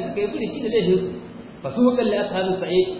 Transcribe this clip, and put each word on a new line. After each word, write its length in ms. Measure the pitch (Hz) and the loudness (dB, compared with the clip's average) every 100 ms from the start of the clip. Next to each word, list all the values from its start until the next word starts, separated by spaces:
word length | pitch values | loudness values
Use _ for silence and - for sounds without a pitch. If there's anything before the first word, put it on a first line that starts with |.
suka 180 | - 202 | -4 -2
yi 80 | 208 | -2
furuci 300 | 247 214 - | -2 -6 -4
da 80 | 233 | 0
laifin 300 | 226 180 185 | 2 4 2
su. 100 | - - - - - - | 0 -8 -12 -16 -16 -12
Fa 100 | 135 | -6
su 100 | - 247 | 2 4
kalli 180 | 247 220 | 4 2
ashabi 400 | 202 196 185 190 | 0 0 0 0
sa'ir, 340 | 180 165 185 185 | 0 2 2 2